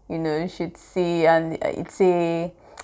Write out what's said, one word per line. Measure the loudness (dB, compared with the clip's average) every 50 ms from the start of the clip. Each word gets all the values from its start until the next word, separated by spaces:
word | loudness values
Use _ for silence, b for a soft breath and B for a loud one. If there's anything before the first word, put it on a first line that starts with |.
| _ -8
you | -6 -4
know, | -4 -2 -2 -2 -4
should | -6 -6 -8 -8 -8 -10
see, | -14 -14 -6 -2 -2 0 0 2 4 4
and | 4 4 4 2 -2 -4 -4
it's | -4 -4 -4 -4 -8 -6 0 2
a, | 4 4 4 4 2 0 -2 -2 -4 -6 -10 B B B B B